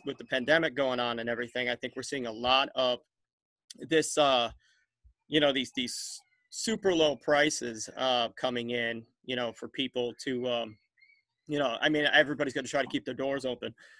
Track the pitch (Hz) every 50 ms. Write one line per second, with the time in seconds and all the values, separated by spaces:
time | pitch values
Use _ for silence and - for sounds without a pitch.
0 | - 139 135 - 127 - 139 131 123 120 151 165 165 156 123 135 139 131 127 123
1 | 120 120 117 117 113 120 120 113 120 117 - 127 127 123 120 - - 127 - 131
2 | 127 - 147 139 123 117 110 110 120 123 131 131 139 135 - 127 131 127 123 120
3 | _ _ _ _ _ _ _ _ _ _ _ _ _ - - - 143 127 160 156
4 | 151 - - 151 147 139 131 123 117 110 - - _ _ _ _ _ _ _ _
5 | _ - _ _ _ - 147 156 147 143 135 135 127 - - - 123 117 - -
6 | - - - - - _ _ _ _ _ - - - - 220 214 214 196 180 165
7 | 156 151 139 120 - - 151 143 147 151 147 - 120 120 113 110 - - - -
8 | 127 131 127 123 117 113 - - - 131 123 120 117 117 120 120 117 117 117 113
9 | 113 _ _ _ _ 123 131 123 123 117 110 - - 117 - - 135 123 - 127
10 | 120 120 113 - - 143 131 123 123 127 120 117 117 110 107 - _ _ _ _
11 | _ _ _ _ _ _ _ _ _ - 151 147 143 127 117 107 - 156 156 151
12 | 147 143 - 147 151 135 147 123 147 139 117 147 131 120 - 143 131 117 - 139
13 | - - 127 120 135 139 139 139 127 131 123 120 120 113 117 _ - - - -